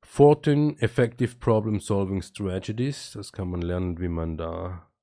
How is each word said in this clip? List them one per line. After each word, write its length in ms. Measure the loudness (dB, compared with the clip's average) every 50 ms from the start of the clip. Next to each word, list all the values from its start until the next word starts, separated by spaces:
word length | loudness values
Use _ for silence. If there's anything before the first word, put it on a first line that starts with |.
Fourteen 760 | _ -18 4 8 8 8 8 6 4 2 2 4 4 2 0 0
Effective 560 | -2 -2 2 2 0 0 0 -2 -4 -4 -4 -4
Problem 420 | 0 2 2 2 2 0 -2 -2
Solving 400 | -2 -2 -2 0 0 0 -2 -4
Strategies, 880 | -4 -6 _ -6 -6 -4 -4 -4 -6 -6 -4 -4 -4 -4 -4 -8 -12 -14
das 220 | -14 -14 -14 -14 -10
kann 160 | -8 -6 -6
man 120 | -4 -4
lernen, 380 | -4 -2 -2 -2 -2 -4 -4 -4
wie 80 | -4 -4
man 300 | -2 -2 -4 -4 -4 -6
da 520 | -6 -8 -6 -8 -8 -8 -10 -12 -16 _ _ _